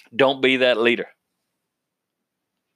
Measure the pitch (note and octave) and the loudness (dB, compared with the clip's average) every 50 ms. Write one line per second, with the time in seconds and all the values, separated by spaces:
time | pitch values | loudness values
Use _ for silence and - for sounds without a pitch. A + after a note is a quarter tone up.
0 | - _ B2 A2+ C3+ C3 C#3 C3+ C3 C3 C3 B2+ B2+ B2 B2 G#2+ A2+ A#2+ A#2+ G2+ | -20 _ -4 -2 0 0 0 0 0 0 0 2 0 0 0 2 0 0 0 -2
1 | - - _ _ _ _ _ _ _ _ _ _ _ _ _ _ _ _ _ _ | -4 -12 _ _ _ _ _ _ _ _ _ _ _ _ _ _ _ _ _ _
2 | _ _ _ _ _ _ _ _ _ _ _ _ _ _ _ | _ _ _ _ _ _ _ _ _ _ _ _ _ _ _